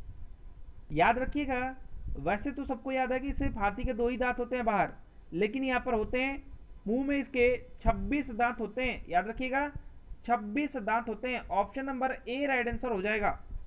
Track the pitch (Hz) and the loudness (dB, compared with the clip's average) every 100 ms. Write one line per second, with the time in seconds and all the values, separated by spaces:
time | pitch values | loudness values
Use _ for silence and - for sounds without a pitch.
0 | - - - - - - - - - 151 | -10 -10 -12 -12 -14 -12 -12 -14 -4 4
1 | 185 240 262 285 277 254 254 262 - - | 6 6 2 0 0 0 -2 -6 -10 -8
2 | - - 143 202 285 269 277 254 262 262 | -4 -2 0 0 0 -4 -4 -4 0 0
3 | 254 254 277 277 277 214 202 202 254 233 | 2 0 0 0 0 2 0 2 -2 2
4 | 240 247 247 240 233 254 226 202 156 - | 0 2 0 0 -2 0 2 4 2 -2
5 | - - - 160 208 254 262 254 254 233 | -16 -18 -8 0 0 2 2 2 2 0
6 | 214 254 269 277 - - - - 196 240 | 2 0 0 -2 -8 -14 -14 -8 0 0
7 | 277 285 240 254 247 247 - - 226 208 | 2 0 0 4 6 4 -2 2 4 4
8 | 196 285 277 220 240 233 208 226 254 214 | 2 0 0 2 2 2 -4 -2 -2 -2
9 | - 175 202 226 262 262 294 - - - | 0 2 2 -2 0 0 0 -4 -12 -14
10 | - - - 233 208 220 294 262 202 226 | -14 -10 0 2 2 0 0 -2 2 2
11 | 233 208 254 247 - 180 202 269 277 262 | 2 -4 -2 -4 0 0 2 -2 -4 0
12 | 262 247 - 254 285 262 240 240 254 208 | 0 -2 -4 -2 2 2 2 0 0 0
13 | 202 214 202 - - - | 0 2 0 -2 -6 -8